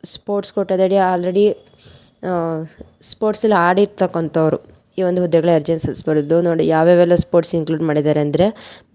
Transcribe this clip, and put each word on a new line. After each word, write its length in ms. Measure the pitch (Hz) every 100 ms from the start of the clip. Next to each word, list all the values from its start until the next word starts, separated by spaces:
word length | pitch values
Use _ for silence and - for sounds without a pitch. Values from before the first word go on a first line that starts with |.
ಸ್ಪೋರ್ಟ್ಸ್ 480 | - - - 202 190
ಕೋಟಾದಡಿ 420 | - 190 185 190
already, 580 | 196 185 180 175 185 208
ಆ, 760 | - _ _ - - _ _ 185 180 165 160 160 - - _
ಸ್ಪೋರ್ಟ್ಸಲ್ಲಿ 540 | - - 214 208 220
ಆಡಿರ್ತಕ್ಕಂಥವ್ರು 1000 | 196 175 180 202 - 180 170 160 160 160 147 - _ _ -
ಈ 40 |
ಒಂದು 200 | 185 180
ಹುದ್ದೆಗಳ 260 | 175 165 170
ಅರ್ಜಿಯನ್ನು 280 | 165 147 160
ಸಲ್ಲಿಸ್ಬಾರ್ದು. 580 | 156 - - 151 147 165
ನೋಡಿ, 260 | 175 160 160
ಯಾವ್ಯಾವೆಲ್ಲ 480 | 160 165 175 175
ಸ್ಪೋರ್ಟ್ಸ್ 400 | 175 - 175 160
ಇನ್ಕ್ಲೂಡ್ 280 | 170 156 160
ಮಾಡಿದ್ದಾರೆ 380 | 160 151 147 151
ಅಂದರೆ 300 | 147 151 196 220 - - _